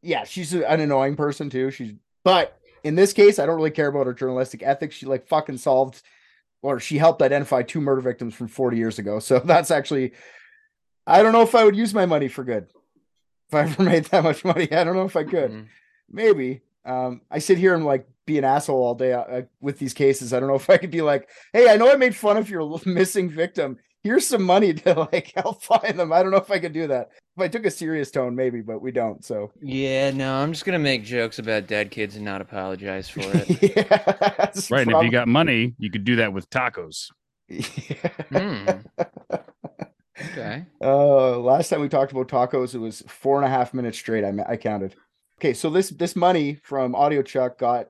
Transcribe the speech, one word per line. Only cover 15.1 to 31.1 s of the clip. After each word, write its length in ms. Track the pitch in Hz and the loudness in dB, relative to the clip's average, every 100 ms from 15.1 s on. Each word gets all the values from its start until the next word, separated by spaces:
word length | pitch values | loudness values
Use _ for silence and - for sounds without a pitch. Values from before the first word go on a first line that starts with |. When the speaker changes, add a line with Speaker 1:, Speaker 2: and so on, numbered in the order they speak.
| 180 | -4
Speaker 1:
I 80 | |
could. 280 | 151 180 131 | -2 -2 -2
Speaker 2:
Mm-hmm. 120 | 107 107 _ _ _ _ | -6 -20 _ _ _ _
Speaker 1:
Maybe. 500 | - 220 160 127 131 _ _ - | 0 2 2 0 -8 _ _ -8
Um, 360 | 127 127 123 _ | -4 -4 -8 _
I 100 | 151 | -8
sit 180 | - 185 | 0 2
here 180 | 185 175 | 4 2
and, 100 | 151 | 0
like, 220 | 135 - _ - | -2 -4 _ -4
be 120 | 151 | 0
an 60 | |
asshole 400 | 135 139 147 135 | 2 0 0 0
all 120 | 123 117 | 0 0
day, 180 | 127 | -2
uh, 280 | 123 - 123 127 _ | -2 -4 -8 -10 _
with 200 | 139 139 | -10 -6
these 140 | 135 | -8
cases. 400 | - 139 135 123 | 0 2 2 -2
I 60 | 127 | -2
don't 80 | 135 | 0
know 60 | 139 | -2
if 140 | 139 | 4
I 80 | 180 | 4
could 140 | 175 | 4
be 100 | 165 | -4
like, 280 | 151 139 - - - | 0 -2 -4 -20 -4
"Hey, 160 | 220 240 | 6 6
I 60 | 214 | 8
know 140 | 240 | 6
I 40 | 277 | 6
made 180 | 254 - | 4 0
fun 220 | 214 208 | 0 0
of 120 | 214 | 0
your 120 | 185 | -6
l-, 200 | 151 160 190 | -6 -6 -4
missing 440 | 180 185 208 180 | 0 0 0 -4
victim. 480 | 156 175 - 143 123 _ _ | -2 -4 -2 -6 -6 _ _
Here's 240 | 202 262 - | 0 0 2
some 180 | 233 | -2
money 300 | 185 185 214 | 4 4 4
<laughs> 20 | 160 | 2
to, 320 | - 160 156 | 2 2 0
like, 220 | 180 - - | -2 -4 -6
help 260 | 202 220 | -6 -6
find 380 | - 226 220 175 | 0 0 2 -4
them." 140 | 165 | 0
I 100 | 165 | 2
don't 80 | 185 | 4
know 60 | 190 | 2
if 120 | 190 | 0
I 100 | 196 | -4
could 120 | 165 | -4
do 160 | 156 160 | -6 -2
that. 220 | 127 117 _ _ - | -4 -4 _ _ -6
If 60 | |
I 40 | 185 | -4
took 160 | 233 208 | -2 -4
a 60 | |
serious 400 | - 160 160 139 | -4 -6 -4 -4
tone, 220 | 143 127 123 | -4 -4 -2
maybe, 260 | 131 120 | -4 -4
but 200 | 110 110 | -10 -10
we 100 | 127 | -6
don't. 320 | 123 117 101 - | -4 -4 -6 -10
So 260 | 110 104 _ | -8 -8 _
Speaker 2:
Yeah, 500 | 143 131 135 135 139 | -10 -4 -2 0 -2
no, 220 | 135 135 135 | -2 -4 -2
I'm 160 | 147 | -2
just 120 | 165 - | -4 -4
gonna 140 | 180 | -2
make 240 | 143 127 | 0 -2
jokes 340 | 104 | -2